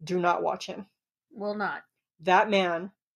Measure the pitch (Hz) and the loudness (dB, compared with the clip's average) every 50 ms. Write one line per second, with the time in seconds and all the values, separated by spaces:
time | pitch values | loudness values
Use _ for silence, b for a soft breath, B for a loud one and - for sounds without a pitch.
0 | 156 147 180 180 175 175 175 - 170 170 - 185 - - - - 196 _ _ _ | -8 -4 -2 0 2 2 2 2 0 -2 -4 -4 -8 -12 -12 -12 -14 _ _ _
1 | _ _ _ _ _ _ - 220 196 208 208 214 208 175 143 - - _ _ _ | _ _ _ _ _ _ -14 -10 -8 -6 -4 -4 -4 -6 -6 -8 -12 _ _ _
2 | _ _ _ - 156 185 185 208 214 214 202 196 185 175 170 165 180 202 - _ | _ _ _ -6 0 4 4 4 6 4 2 2 2 2 -2 -4 -6 -8 -14 _
3 | _ _ _ | _ _ _